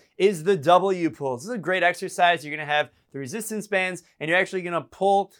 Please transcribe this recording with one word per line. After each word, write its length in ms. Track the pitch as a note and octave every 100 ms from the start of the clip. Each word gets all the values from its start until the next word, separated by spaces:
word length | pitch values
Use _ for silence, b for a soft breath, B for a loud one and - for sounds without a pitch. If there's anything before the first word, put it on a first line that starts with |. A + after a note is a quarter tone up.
| b -
is 260 | F#3+ F3
the 120 | E3 F#3+
W 540 | C#3 F3 G3 F#3 D#3+
pulls. 340 | - C#3 A#2+
This 60 | F3+
is 60 | B3
a 20 |
great 260 | F3 F#3
exercise. 640 | E3+ E3+ F#3 F#3+ F3 E3+ D3
You're 100 | D3+
gonna 100 | D3
have 260 | D3+ D3 _ _
the 80 | C#3
resistance 480 | C3 G#3+ G#3+ G#3+ -
bands, 360 | G3 F#3 F3+ b b
and 100 | D#3
you're 80 | F3+
actually 240 | G3 F#3+
gonna 200 | F3 E3+
pull 520 | C3 - G3 G3 G3